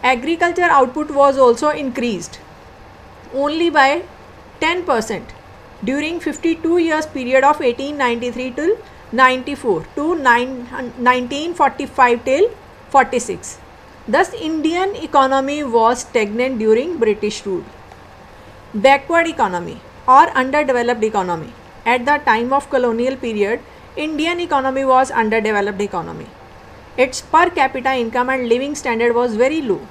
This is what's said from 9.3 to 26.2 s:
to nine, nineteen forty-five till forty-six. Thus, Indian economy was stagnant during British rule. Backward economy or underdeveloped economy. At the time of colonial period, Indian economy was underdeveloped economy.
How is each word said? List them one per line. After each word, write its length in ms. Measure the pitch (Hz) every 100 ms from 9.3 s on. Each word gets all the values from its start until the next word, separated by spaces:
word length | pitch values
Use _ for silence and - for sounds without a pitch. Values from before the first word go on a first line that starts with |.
| 254 254 285 247 170 165
to 200 | - 302 339
nine, 520 | 262 233 254 254 240 254 247 254
nineteen 560 | 247 254 247 277 330
forty-five 680 | 339 285 - 277 - 247 240 262
till 240 | 277 453 - - - -
forty-six. 680 | 277 254 247 214 170 - - - - - - -
Thus, 280 | 262 370
Indian 600 | - 320 320 302 349 381
economy 720 | 403 320 285 262 269 269 294
was 360 | 285 233 226 247
stagnant 580 | - 240 208 220 254 254
during 400 | 220 220 311 330
British 480 | 220 208 214 - 202
rule. 180 | 180 - - - - - - - - - - -
Backward 520 | 214 254 277 277 339 339
economy 540 | 320 208 180 170 - - - -
or 220 | 262 -
underdeveloped 680 | 262 262 294 285 247 240 233
economy. 480 | 214 214 180 170 160 - - - -
At 180 | 254
the 140 | 240 285
time 340 | 285 220 240
of 160 | 269 -
colonial 480 | 269 247 226 247 262
period, 440 | 240 214 202 247 - - - -
Indian 420 | 302 302 320 349
economy 460 | 349 285 262 262
was 260 | 269 254 262
underdeveloped 680 | - 214 226 214 208 202 190
economy. 460 | 202 175 165 160